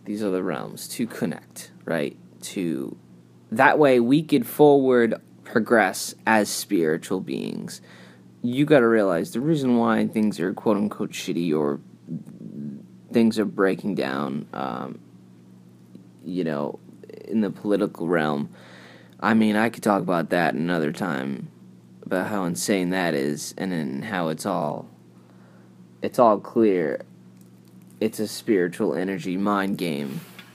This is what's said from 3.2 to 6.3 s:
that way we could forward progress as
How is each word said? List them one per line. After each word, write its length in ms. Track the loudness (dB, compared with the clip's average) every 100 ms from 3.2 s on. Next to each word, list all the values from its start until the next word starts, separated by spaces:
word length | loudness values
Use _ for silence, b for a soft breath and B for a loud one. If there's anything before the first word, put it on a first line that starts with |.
| -20 -20 -8
that 260 | 4 4 6
way 220 | 6 6
we 220 | 4 2
could 240 | 4 0 0
forward 760 | 4 6 6 4 4 2 0 -8 -20
progress 720 | -2 -2 4 4 4 0 -10 -4
as 220 | 2